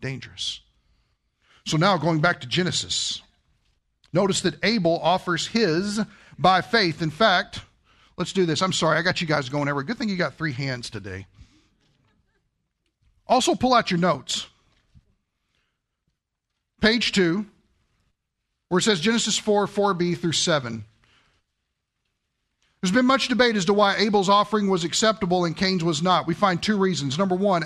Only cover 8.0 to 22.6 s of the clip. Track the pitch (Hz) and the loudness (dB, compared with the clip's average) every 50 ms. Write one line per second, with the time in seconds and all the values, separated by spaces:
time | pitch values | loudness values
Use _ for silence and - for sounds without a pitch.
8 | _ _ _ - 175 - - 196 180 165 151 123 190 190 170 - 175 160 156 160 | _ _ _ -8 -8 -4 0 0 0 0 0 0 0 0 0 0 0 2 2 2
9 | 170 180 170 - 185 156 151 147 135 123 139 147 143 143 143 143 139 139 240 - | 0 0 -2 -2 -2 -2 -2 -2 -2 -4 -4 -4 -2 -2 -2 -4 -4 -6 -6 -4
10 | 262 208 196 175 170 139 - - 156 160 127 117 143 139 127 123 120 - - 107 | -4 -4 -2 -2 -2 -4 -4 -6 -6 -6 -6 -6 -6 -6 -6 -8 -10 -12 -12 -12
11 | 98 101 92 95 - - _ - - - _ _ _ _ _ _ _ _ _ _ | -12 -12 -12 -14 -14 -16 _ -20 -20 -20 _ _ _ _ _ _ _ _ _ _
12 | _ _ _ _ _ _ _ _ _ _ _ _ _ _ _ _ _ _ _ _ | _ _ _ _ _ _ _ _ _ _ _ _ _ _ _ _ _ _ _ _
13 | _ _ _ _ _ - 220 262 240 370 349 180 233 254 254 233 - - 185 170 | _ _ _ _ _ 0 2 2 2 2 2 2 2 4 4 4 2 2 0 0
14 | 175 180 151 135 110 - - - - - _ _ _ _ _ _ _ _ _ - | 2 2 0 -2 -4 -8 -8 -8 -8 -12 _ _ _ _ _ _ _ _ _ -20
15 | _ _ _ _ _ _ _ _ _ _ _ _ _ _ _ _ _ _ _ _ | _ _ _ _ _ _ _ _ _ _ _ _ _ _ _ _ _ _ _ _
16 | _ _ _ _ _ _ _ _ _ _ _ _ _ _ _ _ - 214 233 240 | _ _ _ _ _ _ _ _ _ _ _ _ _ _ _ _ 2 2 2 2
17 | - - - 202 180 165 165 208 208 - _ _ _ _ _ _ _ _ _ _ | 0 0 0 2 2 2 0 -2 -4 -8 _ _ _ _ _ _ _ _ _ _
18 | _ _ _ _ _ _ _ _ _ _ _ _ _ - 170 180 - 226 214 160 | _ _ _ _ _ _ _ _ _ _ _ _ _ -2 0 2 2 2 2 2
19 | 151 220 233 226 - 220 - - - 214 208 208 202 202 - 202 202 202 190 170 | 2 0 0 0 0 -2 -4 -2 0 0 0 0 0 0 0 0 0 0 0 0
20 | 175 175 170 - - 170 147 - - 180 160 147 127 117 113 113 107 - _ _ | 0 -2 -2 -2 -2 -2 -2 -2 0 0 0 -2 -2 -6 -8 -10 -12 -16 _ _
21 | _ _ _ _ _ _ _ _ _ _ _ _ _ _ _ _ _ _ _ _ | _ _ _ _ _ _ _ _ _ _ _ _ _ _ _ _ _ _ _ _
22 | _ _ _ _ _ _ _ _ _ _ _ _ | _ _ _ _ _ _ _ _ _ _ _ _